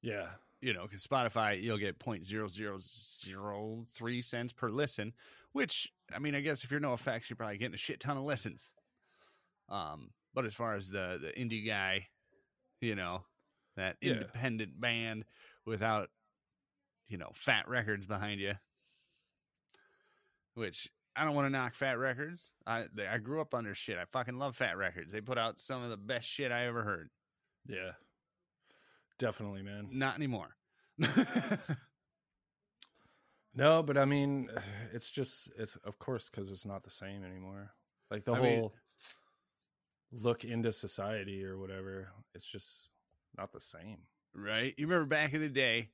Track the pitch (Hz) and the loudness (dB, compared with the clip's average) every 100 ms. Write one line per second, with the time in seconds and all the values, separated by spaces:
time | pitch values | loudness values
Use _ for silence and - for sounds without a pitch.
0 | 120 104 85 95 _ _ 127 95 98 98 | -4 -4 -4 -10 _ _ 0 0 -2 -6
1 | - 139 120 117 107 101 110 107 101 - | 0 4 4 4 4 4 2 2 0 -2
2 | - 104 92 107 107 95 107 98 92 - | -4 -4 -4 -2 -2 -4 -6 -6 -10 -12
3 | - - 98 95 101 101 110 113 117 - | -12 -10 -8 -6 -4 -4 -4 -6 -10 -4
4 | 113 123 120 120 120 - 120 113 147 - | -2 0 0 -2 -4 -2 0 2 0 0
5 | 104 - - - - 269 233 - - _ | -4 -6 -20 -20 -8 0 2 2 0 _
6 | _ - 147 143 143 143 123 147 147 123 | _ -4 0 2 2 0 0 0 2 2
7 | - 117 - 113 113 101 120 - - - | 2 0 -2 -6 -4 -2 -4 -2 -4 -4
8 | 131 139 139 139 113 - - _ _ _ | -2 -2 0 0 -2 -6 -14 _ _ _
9 | _ _ - _ _ _ - 101 80 76 | _ _ -20 _ _ _ -8 -4 -4 -6
10 | 58 - _ - 120 104 117 104 95 98 | -12 -20 _ -2 -2 0 0 0 -2 -2
11 | 92 90 80 - 123 110 107 104 95 95 | -2 -2 -6 -4 -2 -2 0 0 2 0
12 | 98 _ _ _ _ _ _ _ 117 104 | -2 _ _ _ _ _ _ _ 0 0
13 | 90 92 92 _ _ _ _ - 92 90 | 0 -2 -6 _ _ _ _ -4 -2 0
14 | 139 - - 120 131 113 107 69 120 117 | 0 0 -2 -4 -2 -2 -4 -2 0 0
15 | 113 110 107 - - - - 110 110 107 | -2 -4 -8 -16 -20 -14 -4 0 4 2
16 | 95 _ _ _ _ _ _ _ _ _ | 0 _ _ _ _ _ _ _ _ _
17 | _ 101 - - - 117 - 123 104 104 | _ -8 -8 -4 4 4 4 0 0 0
18 | 98 104 104 101 98 98 _ _ _ _ | 0 -2 -2 -2 -2 -4 _ _ _ _
19 | _ _ _ _ _ _ _ _ _ _ | _ _ _ _ _ _ _ _ _ _
20 | _ _ _ _ _ - 107 85 - _ | _ _ _ _ _ -6 -4 -4 -10 _
21 | _ - 156 143 139 135 127 - 135 120 | _ 0 2 4 4 2 0 0 0 2
22 | 131 127 147 175 - _ - 113 110 107 | 2 0 -4 -8 -14 _ -2 -2 -2 -4
23 | 98 117 110 151 151 127 110 95 - 92 | 0 0 0 -2 0 -2 -2 -4 -4 -4
24 | 87 131 120 123 139 120 123 87 95 87 | -2 -2 -2 -2 -4 0 0 2 0 -2
25 | 78 104 107 127 113 - - 131 120 107 | -6 -6 -2 0 0 0 -6 -4 -4 -6
26 | 101 123 117 - 135 120 123 117 107 90 | -2 -2 -2 -2 0 2 2 0 0 -2
27 | 78 _ _ _ _ _ - 101 92 82 | -4 _ _ _ _ _ -8 -6 -6 -8
28 | _ _ _ _ _ _ _ _ _ _ | _ _ _ _ _ _ _ _ _ _
29 | _ _ 120 104 104 98 98 101 101 127 | _ _ -2 0 -6 -6 -8 -8 -6 0
30 | 135 131 147 113 82 - _ _ _ - | 2 2 0 0 -4 -14 _ _ _ 2
31 | 156 - 254 - - 214 - 147 - _ | 6 6 6 4 2 -2 0 -4 -4 _
32 | _ _ _ _ _ _ _ _ - _ | _ _ _ _ _ _ _ _ -20 _
33 | _ _ _ _ _ 120 139 160 151 139 | _ _ _ _ _ 6 8 8 8 6
34 | 139 143 139 139 123 110 98 101 113 117 | 8 6 4 2 0 -4 -6 -8 -8 -8
35 | - - 127 - - - 110 - - 104 | -6 -2 -2 -4 -10 -8 -8 -6 -10 -8
36 | - 127 - - 98 98 101 98 - - | -4 -4 -4 -8 -6 -6 -6 -8 -8 -10
37 | 98 98 92 92 95 98 101 - _ _ | -8 -10 -10 -10 -10 -12 -14 -18 _ _
38 | _ 107 101 120 127 117 110 - _ _ | _ -4 2 6 8 6 4 -4 _ _
39 | - - _ _ _ _ _ _ _ _ | -18 -18 _ _ _ _ _ _ _ _
40 | _ 123 113 117 110 117 117 107 104 - | _ -2 2 2 0 2 2 0 -4 -4
41 | 98 110 98 98 95 95 95 95 95 95 | -2 -2 -4 -4 -6 -6 -8 -8 -6 -8
42 | 95 95 - - - 104 - - - _ | -10 -16 -20 -16 -12 -10 -12 -14 -20 _
43 | _ _ _ - 98 - - 80 90 107 | _ _ _ -10 -10 -10 -14 -12 -12 -14
44 | - _ _ - 101 110 127 - 147 175 | -16 _ _ -8 0 2 2 0 4 4
45 | 147 151 151 147 156 135 131 113 110 | 6 4 4 2 2 4 6 6 2